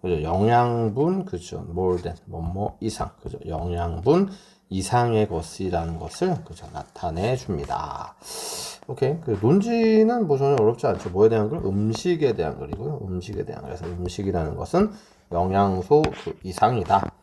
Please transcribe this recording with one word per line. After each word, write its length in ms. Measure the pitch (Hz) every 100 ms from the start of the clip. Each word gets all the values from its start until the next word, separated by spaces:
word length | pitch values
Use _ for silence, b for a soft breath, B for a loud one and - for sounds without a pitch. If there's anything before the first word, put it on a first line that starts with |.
그죠? 200 | 90 82
영양분, 1000 | 78 90 107 120 120 120 113 107 156 190
그죠? 400 | - 90 - 87 85
More 320 | 85 92 90
than, 160 | 85 82 -
뭐뭐 500 | 85 82 92 104 -
이상, 320 | 107 - - -
그죠? 160 | - - -
영양분 800 | 82 87 87 85 82 98 165 196 B B B _
이상의 580 | 95 92 120 120 110 107
것이라는 720 | 85 80 - 95 90 82 82
것을, 460 | - - 185 147
그죠? 220 | - - -
나타내 640 | - - - 87 82 107 127
줍니다. 800 | - 82 69 - - - - - B B B B B B -
오케이. 320 | 131 139 165
그 180 | - 101
논지는 840 | 107 185 220 233 226 220 220 240 190
뭐 100 | 139
전혀 200 | 139 143
어렵지 240 | 107 120 -
않죠. 240 | 92 101
뭐에 200 | 90 110
대한 180 | 113 107
글? 100 | 160
음식에 760 | 98 98 107 110 180 170 143
대한 240 | 101 78 65
글이고요. 420 | - 98 131 151
음식에 420 | 95 92 90 101 95
대한 160 | -
글. 60 | -
그래서 160 | 87 82
음식이라는 680 | 87 90 - 98 95 78 -
것은 360 | - 175 214 B B B B
영양소 720 | 85 90 98 98 92 90 147 156 -
그 140 | - -
이상이다. 680 | 92 90 107 123 87 98 - -